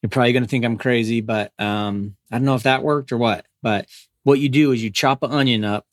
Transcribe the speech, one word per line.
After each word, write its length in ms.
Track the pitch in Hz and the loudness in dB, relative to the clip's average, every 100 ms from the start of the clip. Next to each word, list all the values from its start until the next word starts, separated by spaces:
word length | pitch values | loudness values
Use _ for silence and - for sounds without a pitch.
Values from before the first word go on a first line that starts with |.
You're 80 | 104 | -4
probably 240 | 135 123 | 2 2
gonna 140 | 123 120 | 2 0
think 180 | 131 117 | -2 -2
I'm 120 | 110 | -2
crazy, 440 | 127 120 113 117 | 0 0 0 -2
but, 320 | 107 107 104 - | -2 -4 -4 -6
um, 600 | 104 104 104 101 101 98 - | -4 -4 -4 -6 -8 -12 -8
I 60 | 113 | -2
don't 40 | |
know 120 | 135 127 | 0 2
if 80 | |
that 200 | 131 131 | 2 0
worked 300 | 147 147 135 | 2 -2 -2
or 40 | 120 | 0
what. 280 | 117 98 - _ | 0 0 -6 _
But 240 | 117 104 - - - _ | -4 -2 -4 -16 -20 _
what 160 | 139 139 | 2 4
you 100 | 143 | 4
do 240 | 135 147 | 2 2
is 100 | 120 | 2
you 60 | 113 | -2
chop 340 | 98 135 135 | -2 0 0
an 80 | 135 | -2
onion 320 | 143 135 113 | 0 2 2
up 220 | 107 104 - | 0 -4 -6